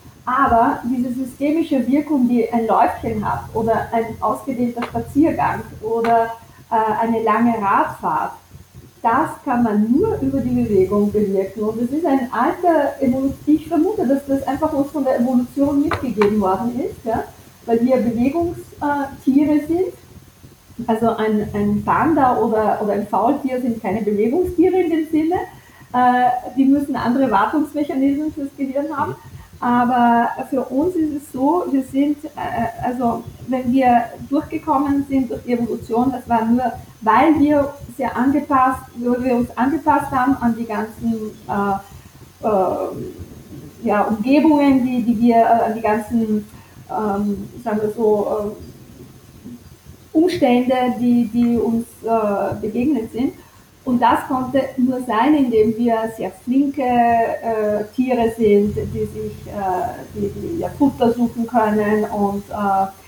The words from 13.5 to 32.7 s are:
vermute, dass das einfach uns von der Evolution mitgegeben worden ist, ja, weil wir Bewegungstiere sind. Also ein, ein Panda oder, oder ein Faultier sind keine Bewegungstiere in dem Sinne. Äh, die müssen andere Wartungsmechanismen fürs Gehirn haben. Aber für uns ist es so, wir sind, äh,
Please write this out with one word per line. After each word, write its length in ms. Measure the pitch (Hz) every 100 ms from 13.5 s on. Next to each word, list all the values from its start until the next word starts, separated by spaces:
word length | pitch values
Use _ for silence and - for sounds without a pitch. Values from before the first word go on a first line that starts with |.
| 302 -
vermute, 380 | 330 359 427 254
dass 180 | 277 277
das 200 | 269 -
einfach 240 | 277 311
uns 180 | 277 277
von 140 | 302
der 160 | 262 -
Evolution 600 | 240 247 247 277 285 285
mitgegeben 580 | 311 - 247 196 208 214
worden 400 | 185 190 233 240
ist, 240 | 403 -
ja, 200 | 226 233 - - - - -
weil 180 | 233
wir 120 | 247 254
Bewegungstiere 1600 | 220 214 262 339 339 - - - 294 285 277 - - 269 302 302 294
sind. 240 | 339 359 - - - - - - - - - 233
Also 240 | 226 226
ein, 360 | 220 220 214 214
ein 300 | 208 208 208
Panda 540 | 208 180 277 320 254 240
oder, 420 | 220 214 214 -
oder 120 | 202
ein 120 | 202 -
Faultier 540 | 196 226 277 262 254
sind 200 | 247 226
keine 180 | 196 208
Bewegungstiere 800 | 208 202 226 320 349 - 359 370
in 100 | 339
dem 160 | 320 311
Sinne. 260 | 302 320 370 - - - - -
Äh, 380 | 247 247 247 247 - - 254
die 80 |
müssen 320 | 269 285 277 262
andere 340 | 226 247 254
Wartungsmechanismen 1000 | 196 214 311 302 294 294 269 269 277 311
fürs 160 | 302 277 -
Gehirn 300 | 269 269 311 285
haben. 180 | 294 - - - - -
Aber 720 | 240 240 240 247 240 233 233 - 247
für 120 | 262
uns 340 | - 262 359 359
ist 180 | 311
es 180 | 285 -
so, 320 | 254 277 349 -
wir 140 | 269
sind, 400 | 247 269 294 294
äh, 600 | 311 - 240 226 226